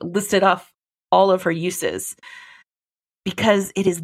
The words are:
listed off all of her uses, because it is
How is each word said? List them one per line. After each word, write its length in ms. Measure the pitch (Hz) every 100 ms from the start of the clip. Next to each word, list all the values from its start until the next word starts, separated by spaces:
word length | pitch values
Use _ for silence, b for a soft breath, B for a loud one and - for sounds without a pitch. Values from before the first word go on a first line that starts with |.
listed 420 | 175 180 196 196
off 280 | 190 185 - _ _ _ _
all 180 | 180 196
of 140 | 185
her 80 | 185
uses, 640 | 165 175 180 - 76 - - B B B B B _ _ _ _ _ -
because 460 | 180 220 202 190 -
it 100 | 190
is 160 | 170